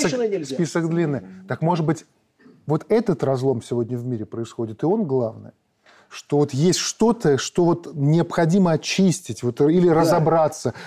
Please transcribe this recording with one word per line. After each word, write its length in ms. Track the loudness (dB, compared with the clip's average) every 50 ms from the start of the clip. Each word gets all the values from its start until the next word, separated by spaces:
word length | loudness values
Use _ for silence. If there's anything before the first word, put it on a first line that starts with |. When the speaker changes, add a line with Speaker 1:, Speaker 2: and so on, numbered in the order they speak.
| 0 0
Speaker 1:
женщиной 200 | 0 -2 -2 -2
нельзя. 260 | -2 -4 -6 -6 -4
Speaker 2:
список 340 | -4 -4 -2 -2 -2 -2 -2
длинный. 320 | 0 0 0 -2 -2 -4 -6 -10 -16 -20 -12 -10
Так, 140 | -6 -2
может 240 | -2 0 0 0 0
быть, 200 | -2 -2 -4 -6 _ _ _ _ _ _ _ _ -20 -20 _ _
вот 200 | -4 -4 -4 0 0
этот 340 | 0 2 2 0 -2 0 0
разлом 380 | -2 -2 0 0 0 0 -2
сегодня 360 | -4 -4 -4 -4 -4 -4 -6 -6
в 80 | -6 -6
мире 180 | -6 -6 -6
происходит, 560 | -8 -8 -10 -10 -8 -8 -8 -8 -8 -6 -4 -2
и 20 |
он 180 | 0 0 0 0
главный? 460 | 0 0 0 -2 -2 -4 -10 -16 -20 -20 _ _ _ _ _ _ _ _ _ _ _
Что 280 | -20 -20 -6 -2 0 2
вот 160 | 2 2 0
есть 260 | 2 2 2 2 2
что-то, 580 | -2 -6 -2 0 2 2 2 2 2 2 2 2
что 280 | 0 -2 0 2 2
вот 280 | 2 2 0 -2 -8 -6
необходимо 800 | -2 0 2 2 2 2 0 0 0 2 2 4 4 4 4
очистить, 720 | 2 0 -2 -2 0 2 2 2 2 0 -6 -10 -10 -6 -6
вот, 160 | -4 0 2
или 300 | 2 4 4 4 4 4
Speaker 1:
Да. 40 | 4
Speaker 2:
разобраться, 760 | 4 4 4 2 2 2 2 2 2 2 0 -2 -4 -6 -6 -6 -6 -8